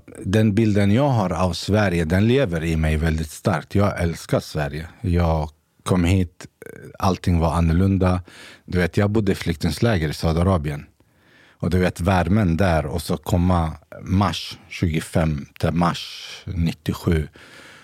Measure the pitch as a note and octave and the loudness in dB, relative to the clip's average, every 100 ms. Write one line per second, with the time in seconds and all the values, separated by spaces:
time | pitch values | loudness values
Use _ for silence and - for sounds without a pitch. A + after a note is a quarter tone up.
0 | - - G2 G#2+ A2 G2+ A2 G2+ G2+ A2+ | -6 -10 0 2 4 4 2 4 4 4
1 | D3 A2+ F#2 - F#2 D#2+ - G#2 G2+ E2+ | 4 2 0 0 -2 -2 0 2 2 0
2 | D#2+ F#2 A2 C3 A#2 E2+ E2 D#2+ D#2 D#2 | 2 2 4 4 2 -2 0 0 2 2
3 | D#2+ D#2+ D#2+ - A2 E2 - G2 G2+ - | 0 -2 -4 -4 -2 -2 -2 0 0 0
4 | E2+ D#2+ - B2 - D#2+ C#2+ D2 E2 - | -4 -4 -4 -4 -2 -6 -6 -6 -12 -8
5 | F#2+ E2+ E2 D#2+ D2+ - _ _ - F#2 | 0 2 2 0 -2 -10 _ _ -2 2
6 | E2+ F#2+ F2 - - _ - - - - | 2 2 0 -6 -20 _ -20 -18 -18 -4
7 | G2 F2+ - E2+ D#2+ E2 E2 E2+ G2 F#2+ | -2 0 0 2 2 2 2 2 2 2
8 | F#2 F2+ - - - - - F2+ F2+ - | 2 0 -4 -18 -20 -20 -6 -2 0 0
9 | G#2 G#2+ G2 F2 - E2 F2 - A#2 G2 | 0 2 0 -2 -4 -4 -4 0 0 0
10 | D#2 - E2+ E2 F2+ F2+ D2 D2 - _ | -2 -2 -2 2 2 0 -2 -8 -12 _
11 | _ _ _ _ _ _ E2+ F#2 F2 - | _ _ _ _ _ _ -2 0 0 0
12 | F2+ F#2 E2 G#2 F#2+ D#2+ G2 D#2+ D2 E2+ | 0 2 2 2 2 2 2 2 0 -6
13 | - F#2 - F2 F2+ F2+ D#2+ D2+ _ - | -4 -6 -2 0 2 2 0 -6 _ -16
14 | E2 F#2 F#2+ D#2+ - - - - F2+ D#2 | -2 0 0 -2 -8 -14 -16 -4 -2 -2
15 | - F#2+ D#2+ C#2+ C#2+ - E2 D#2+ D2 - | -2 0 0 -2 -8 -4 -2 0 0 -2
16 | - - - - - F2+ E2 - - - | -8 -16 -18 -14 -8 -2 -2 -2 -6 -4
17 | - D#2+ D2 - - - - - | 0 0 -2 -12 -20 -20 -20 -20